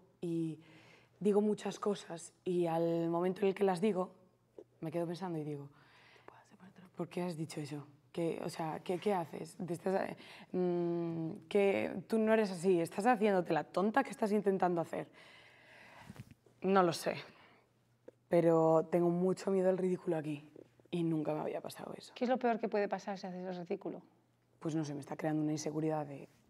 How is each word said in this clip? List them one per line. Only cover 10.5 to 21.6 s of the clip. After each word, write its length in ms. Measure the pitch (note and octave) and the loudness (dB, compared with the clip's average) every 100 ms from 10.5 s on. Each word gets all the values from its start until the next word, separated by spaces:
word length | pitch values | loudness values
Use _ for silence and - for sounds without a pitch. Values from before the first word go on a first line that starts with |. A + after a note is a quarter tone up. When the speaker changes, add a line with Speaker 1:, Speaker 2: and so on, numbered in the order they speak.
| F#3 | -2
Speaker 1:
mm, 920 | F3+ F3 E3+ E3+ E3+ E3 D#3+ - - | 0 2 0 0 -2 -4 -4 -6 -2
que 540 | G#3 G3 G3 - - - | 2 4 2 -2 -6 -2
tú 100 | A3+ | 0
no 140 | A3 | 4
eres 180 | A3 G#3 | 4 2
así? 300 | F#3 F3+ F3 | 0 4 4
¿Estás 260 | E3 - G#3+ | 2 0 2
haciéndote 460 | A#3 G#3+ F#3+ F3 | 4 4 4 2
la 100 | D#3 | 0
tonta? 380 | D#3 - G3+ A3 | 0 0 2 4
¿Qué 80 | C4 | 0
estás 220 | - A3 | -2 0
intentando 480 | G#3 G3 F#3+ F3+ E3+ | 2 2 2 2 2
hacer?". 260 | E3 - D#3+ - - - - - - - - - - - - - _ - | -2 -6 -8 -14 -20 -20 -20 -20 -20 -20 -20 -20 -20 -18 -18 -20 _ -4
No 200 | F#3 G3 | 2 6
lo 100 | F3 | 4
sé, 220 | D#3 - - - - - _ _ _ _ _ - _ - | 2 -4 -4 -8 -20 -20 _ _ _ _ _ -20 _ 0
pero 580 | E3+ E3 E3 D#3+ D#3+ D#3+ | 4 6 6 6 6 4
tengo 200 | F3+ F3 | 2 4
mucho 400 | F3 F#3 F#3 - | 2 2 0 0
miedo 160 | G3 F#3 | 2 4
al 80 | F#3 | 2
ridículo 380 | F#3 F3+ - D#3+ | 0 -2 -2 -2
aquí 280 | D3+ D3 - - - _ - | -2 -8 -10 -20 -20 _ -6
y 140 | F3 | -2
nunca 280 | E3 D#3+ D3+ | 0 0 0
me 60 | D3+ | -2
había 200 | D#3+ E3 | -2 -6